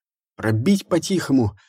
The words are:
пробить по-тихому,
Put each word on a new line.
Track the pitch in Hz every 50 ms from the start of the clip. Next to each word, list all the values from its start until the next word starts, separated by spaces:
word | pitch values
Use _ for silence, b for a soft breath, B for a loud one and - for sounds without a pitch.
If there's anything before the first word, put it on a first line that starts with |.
| _ _ _ _ _ _ _
пробить | - 104 110 110 110 127 190 202 196 -
по-тихому, | - 185 165 - - 196 170 - - 135 131 113 101 b b b